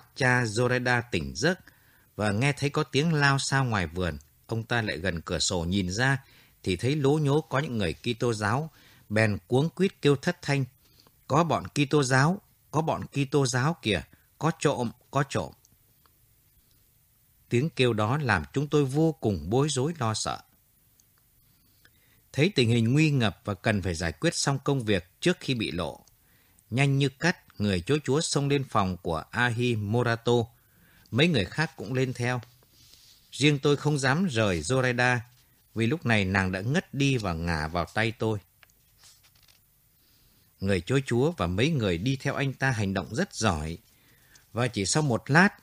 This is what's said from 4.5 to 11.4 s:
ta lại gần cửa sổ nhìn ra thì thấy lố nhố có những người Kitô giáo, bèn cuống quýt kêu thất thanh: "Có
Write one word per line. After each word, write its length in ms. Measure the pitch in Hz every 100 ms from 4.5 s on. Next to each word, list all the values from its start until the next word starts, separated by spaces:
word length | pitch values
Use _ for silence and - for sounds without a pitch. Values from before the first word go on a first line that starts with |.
| 113
ta 180 | 104 120
lại 160 | 104 73
gần 240 | 92 85
cửa 180 | - 82
sổ 200 | - 92
nhìn 320 | 85 101 90
ra 320 | 101 135 135 - - _ _
thì 120 | 95 90
thấy 200 | 123 151
lố 240 | 135 156
nhố 220 | 143 147
có 180 | - 135
những 180 | 151 117
người 160 | 87
Kitô 400 | - 120 117 123
giáo, 360 | 107 104 127 160 - - - -
bèn 280 | 104 110 95 -
cuống 220 | 127 165
quýt 320 | - 190 -
kêu 140 | 143 139
thất 260 | 180 -
thanh: 240 | - 139 127 _ _ _ _ _ -
"Có 160 | 147